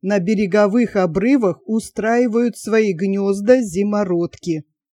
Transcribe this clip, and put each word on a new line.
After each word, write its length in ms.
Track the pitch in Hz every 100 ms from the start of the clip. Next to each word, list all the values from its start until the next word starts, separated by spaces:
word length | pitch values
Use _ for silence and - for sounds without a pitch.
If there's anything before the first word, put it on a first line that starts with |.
На 180 | 185 208
береговых 760 | 175 208 208 208 208 220 233 208
обрывах 640 | 185 160 226 277 208 165 -
устраивают 880 | 220 - - 214 240 247 220 240 -
свои 380 | - 220 220
гнезда 640 | 165 196 196 196 196 202 254
зимородки. 1040 | 226 165 202 208 202 175 170 - 175 156 147 _ _